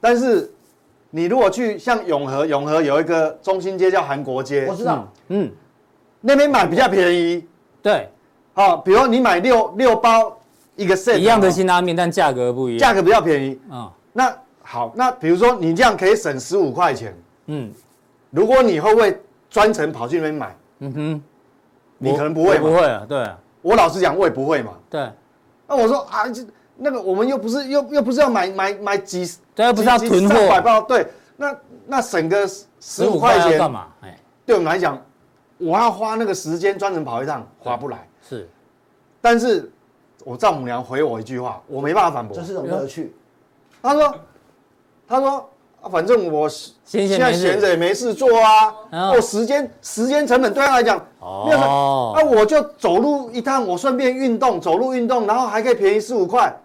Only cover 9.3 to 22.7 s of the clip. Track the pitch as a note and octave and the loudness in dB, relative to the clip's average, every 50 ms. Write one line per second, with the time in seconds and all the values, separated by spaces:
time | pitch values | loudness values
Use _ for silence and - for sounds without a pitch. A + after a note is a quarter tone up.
9.3 | F#3 F3 F3+ B3+ B3+ A3+ G#3+ - F3+ G3+ G#3+ B3 A3+ A3 - A#3 A3+ A3+ A3+ G#3 | 2 2 2 2 2 2 2 0 -2 0 2 2 2 4 4 4 4 4 2 2
10.3 | - - _ _ _ _ _ _ _ - G3+ F3 F#3+ F#3 - A#3+ A#3 F#3+ F3 G#3+ | -2 -14 _ _ _ _ _ _ _ -8 0 0 0 0 2 0 0 2 4 4
11.3 | A#3 A3 G3 F#3 E3+ E3 F#3+ F#3 F3+ F3 F3+ F3+ E3+ E3+ F3+ E3+ D#3+ F#3+ F3 D3+ | 4 4 4 2 2 2 0 2 2 2 2 0 -2 -2 -2 -2 0 0 0 0
12.3 | C3+ B2 B2 B2 B2 B2 C3 B2+ A#2 A#2 - - G3+ G3 F3+ E3+ A3 A3+ F3 E3+ | 0 0 -2 -2 -2 -2 -4 -4 0 2 2 2 2 2 4 4 4 4 4 2
13.3 | D#3 C#3+ C3+ C3+ C3+ C3 - A3+ D#3 B2 A#2 F#2+ - _ _ _ _ G#3+ C4 B3 | 0 0 -2 -4 -8 -12 -16 -20 -18 -16 -16 -18 -20 _ _ _ _ -2 -2 -2
14.3 | B3 - - _ _ _ _ - - A#2+ A#2+ A2+ - G#3 B3+ B3+ B3 - - D#3+ | -2 -6 -20 _ _ _ _ -14 -8 -8 -8 -8 -4 -2 -2 -2 -2 -2 0 0
15.3 | E3+ F3+ G#3 A#3+ B3 G#3+ F3 E3 E3 E3 B3+ A#3+ G#3 E3+ F#3+ F#3 G#3+ A3 - D#3+ | 2 4 4 2 2 2 -2 -4 0 2 2 2 2 2 2 2 2 2 0 -4
16.3 | C#3+ C3 B2 - E3+ G3+ F#3 C#3+ B2 F3 F3+ E3 C#3 A#2 A#2+ G#2+ F#2 E2+ E2+ _ | -6 -6 -8 -4 -2 -2 -2 -2 0 0 0 0 -2 -4 -8 -14 -16 -16 -20 _
17.3 | _ _ _ - D3+ D3 B2+ G#2+ G#2+ - _ _ _ _ _ _ _ _ _ _ | _ _ _ -12 -10 -10 -10 -12 -16 -20 _ _ _ _ _ _ _ _ _ _
18.3 | - D3 G3+ G#3+ B3+ C4 B3+ A#3 F#3 D#3 D3+ G#3 A3 A3+ A3+ G3+ - - - _ | -2 0 2 4 4 4 4 4 2 0 2 2 4 4 4 2 0 -2 -10 _
19.3 | _ _ _ _ - - G#3 A3 A3 - D#3 D#3 D#3 A#2+ A#2 A#2+ D3 F3 D#3+ D#3 | _ _ _ _ 0 2 2 2 2 0 -4 -6 -4 -8 -8 -4 -4 -2 -2 -2
20.3 | D3+ D3+ B2 G2 F2+ _ _ _ _ _ C#3 C#3 B2+ D3 D3+ D3+ D#3+ D3+ C#3+ _ | -6 -6 -10 -12 -14 _ _ _ _ _ -14 -12 -8 -8 -6 -6 -6 -8 -10 _
21.3 | _ _ _ _ _ _ _ _ _ _ _ _ _ _ A#2 C3 C#3 D3 D3 D3+ | _ _ _ _ _ _ _ _ _ _ _ _ _ _ -4 -2 -2 0 -2 -4
22.3 | D#3+ D#3+ D#3+ F#3 F#3+ - D3+ D#3 | -2 0 2 2 2 2 2 2